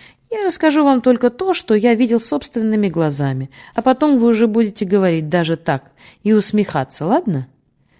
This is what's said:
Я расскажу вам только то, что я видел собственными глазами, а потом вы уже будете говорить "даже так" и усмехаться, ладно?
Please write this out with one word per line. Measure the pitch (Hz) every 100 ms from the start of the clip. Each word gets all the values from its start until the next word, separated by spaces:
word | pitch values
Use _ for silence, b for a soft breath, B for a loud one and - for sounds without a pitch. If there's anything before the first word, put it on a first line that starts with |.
| b b _
Я | 440
расскажу | 381 359 320 294
вам | 285 254
только | 254 240 240
то, | 233 381
что | 339 -
я | 214 240 226
видел | 247 233
собственными | - 294 - 233 220 214 196
глазами, | 165 156 143 139 131 135 B B
а | -
потом | 240 240 302 262
вы | 233
уже | 214 233
будете | 220 214 202
говорить | 185 202 185 165 151
"даже | 175 160 160
так" | 160 139 - b b b
и | 202
усмехаться, | 214 196 214 196 151 131 - 160
ладно? | 294 339 143 127 _ _ _ _